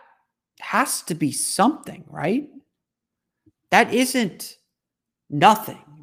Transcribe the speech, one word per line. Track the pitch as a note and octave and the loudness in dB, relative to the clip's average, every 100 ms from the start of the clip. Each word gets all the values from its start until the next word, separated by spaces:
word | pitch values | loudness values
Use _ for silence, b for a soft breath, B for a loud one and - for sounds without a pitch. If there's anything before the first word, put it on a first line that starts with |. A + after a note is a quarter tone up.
| _ _ _ _ _ _ | _ _ _ _ _ _
has | - G3+ C#4+ - | -4 -2 0 -4
to | - | -6
be | D#3 D3 | -4 -2
something, | - - - A3 D#4+ - - - | -2 -4 2 0 0 -10 -18 -16
right? | D3+ D3+ B3 C#4+ C#4 _ _ _ _ _ _ _ _ _ _ - | -6 -2 -2 -4 -18 _ _ _ _ _ _ _ _ _ _ 0
That | F#3+ A#3 | 2 4
isn't | A3+ B3+ C4 G#3 - - - _ _ _ _ _ _ - | 2 0 0 -2 -4 -18 -18 _ _ _ _ _ _ -8
nothing. | D3 F#3 A3+ - - - - | 4 4 4 -2 -14 -20 -20